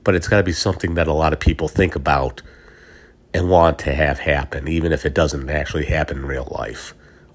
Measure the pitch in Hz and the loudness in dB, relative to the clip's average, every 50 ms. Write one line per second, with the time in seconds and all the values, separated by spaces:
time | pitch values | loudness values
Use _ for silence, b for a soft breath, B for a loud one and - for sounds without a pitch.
0 | - - 95 87 - - 107 104 90 90 85 - - 104 90 - - 85 85 85 | 0 2 2 2 2 2 2 2 4 2 -2 -2 -2 -2 -2 -2 -4 -2 0 0
1 | 82 80 76 78 80 78 76 - - 95 82 - 82 76 - - 95 78 - 76 | 0 2 2 2 2 2 0 2 2 0 2 2 -2 -2 0 0 0 0 0 -2
2 | 69 76 71 69 67 65 - - b b b b b b b b b b b b | 0 2 2 2 2 -2 -6 -10 b b b b b b b b b b b b
3 | b b b b _ _ - 90 92 90 90 87 85 82 78 - - 73 69 71 | b b b b _ _ -4 -2 2 4 6 6 6 6 2 0 -2 -4 0 0
4 | 78 71 69 67 - 80 73 71 67 - - 71 67 78 82 82 80 82 78 73 | 0 0 0 -2 0 0 0 0 -2 -4 -6 -6 -4 -2 -2 0 2 0 0 0
5 | - 76 69 82 80 76 76 71 67 67 76 76 71 - - 80 73 - 80 78 | -2 -2 0 2 2 2 0 -4 -6 -4 -4 -4 -4 -4 -4 -4 -2 0 0 0
6 | 76 - - 67 67 69 69 65 - - - - 60 - - - - - - b | -2 -2 -4 -6 -6 -6 -6 -6 -8 -8 -8 -8 -8 -10 -10 -12 -14 -16 -18 b
7 | b b b b b b | b b b b b b